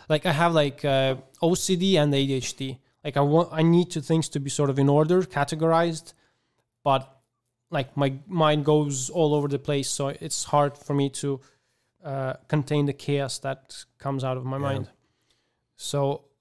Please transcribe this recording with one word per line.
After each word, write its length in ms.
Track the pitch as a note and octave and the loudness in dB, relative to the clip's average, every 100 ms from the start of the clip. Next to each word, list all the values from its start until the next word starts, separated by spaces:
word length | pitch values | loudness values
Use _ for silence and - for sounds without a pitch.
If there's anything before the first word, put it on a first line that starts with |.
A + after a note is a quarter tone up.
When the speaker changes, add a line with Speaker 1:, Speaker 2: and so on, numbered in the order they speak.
| - | -2
Speaker 1:
like, 160 | D#3 F3+ | 0 0
I 60 | |
have, 220 | D3 E3+ | 2 2
like, 300 | E3 C#3+ C3+ | 4 2 0
uh, 320 | D3 C3+ C3+ C3 - - | 0 2 2 -2 -8 -2
O 120 | E3+ | 0
C 220 | F3+ - F#3 | 0 0 0
D 220 | F#3+ F3+ | 2 4
and 160 | D3 | 4
A 120 | C#3 C#3 | 2 2
D 80 | |
H 220 | C3 - - | -2 -4 -8
D. 240 | C3+ B2+ _ _ | -10 -12 _ _
Like, 140 | D3+ C#3 | -4 0
I 40 | |
want, 280 | C#3+ D#3 E3+ | 4 4 2
I 100 | D#3+ | 2
need 300 | E3 E3+ F3 | 4 4 2
to, 100 | E3 | -2
things 280 | C#3 E3 D#3 | 0 0 0
to 100 | D3+ | -4
be 100 | C#3 | -4
sort 200 | - C#3+ | -2 0
of 80 | C3+ | 2
in 100 | C#3 | 4
order, 320 | C#3+ D#3 F3+ | 4 4 2
categorized, 920 | F#3 - - D#3+ E3 E3 E3+ E3 - - _ _ _ _ _ _ | 0 -2 -4 0 2 2 0 -4 -12 -20 _ _ _ _ _ _
but, 380 | D3 C3+ C3+ _ _ _ _ _ _ | 0 0 -2 _ _ _ _ _ _
like, 260 | D#3 C3 - | -6 -4 -2
my 180 | C#3 C3+ - | -2 -2 -6
mind 380 | F3+ D#3 D3+ C#3+ | 0 2 2 2
goes 440 | D3+ D3 C3+ C3 | 2 2 -4 -4
all 240 | D#3+ D3+ D3 | 0 2 2
over 120 | C#3+ | 0
the 120 | C#3 | -4
place, 300 | C3+ C#3+ C#3 | -2 -4 -2
so 180 | - C#3 | -4 -6
it's 380 | C#3+ D#3+ - - | -6 -8 -8 0
hard 300 | D3 C#3+ C#3 | 2 2 -2
for 160 | - C#3+ | -4 -2
me 140 | C#3 - | -2 -2
to, 180 | C#3+ C3+ - _ _ _ _ _ | -6 -6 -10 _ _ _ _ _
uh, 300 | D#3 C3+ C3 C3 - | -10 -8 -8 -10 -4
contain 380 | D3+ C#3 D3 C#3+ | -4 0 0 0
the 80 | |
chaos 460 | C3+ - C#3+ C3+ - | -2 -4 -4 -4 -8
that 460 | C3+ C3+ - - - _ | -8 -10 -14 -20 -20 _
comes 240 | C#3 C#3 | -8 -6
out 120 | C3 B2+ | -4 -6
of 60 | B2+ | -6
my 120 | C3+ | -4
Speaker 2:
Yeah. 60 | |
Speaker 1:
mind. 260 | C#3+ C#3 - _ _ _ _ _ _ _ _ - | -4 -4 -8 _ _ _ _ _ _ _ _ -16
So, 480 | - C#3+ C#3 C#3+ _ _ | -8 -2 -2 -4 _ _